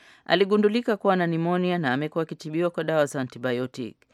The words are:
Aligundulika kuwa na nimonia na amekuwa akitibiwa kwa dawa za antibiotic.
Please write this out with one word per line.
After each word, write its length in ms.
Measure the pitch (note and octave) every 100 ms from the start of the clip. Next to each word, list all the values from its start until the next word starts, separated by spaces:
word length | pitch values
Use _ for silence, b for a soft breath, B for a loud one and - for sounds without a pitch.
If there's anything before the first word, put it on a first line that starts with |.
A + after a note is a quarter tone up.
| b b -
Aligundulika 680 | E3+ G3 G#3 G#3 A3+ B3 G#3
kuwa 200 | G3 F#3
na 100 | E3+
nimonia 520 | E3 E3 F3+ F3+ F3
na 140 | D3
amekuwa 300 | B2+ D3+ E3+
akitibiwa 480 | D#3 D#3+ D#3 D#3 F3
kwa 140 | E3+
dawa 220 | D#3+ D#3+ C#3+
za 140 | D3
antibiotic. 720 | C3 A#2+ B2+ B2 B2+ - A2+ - _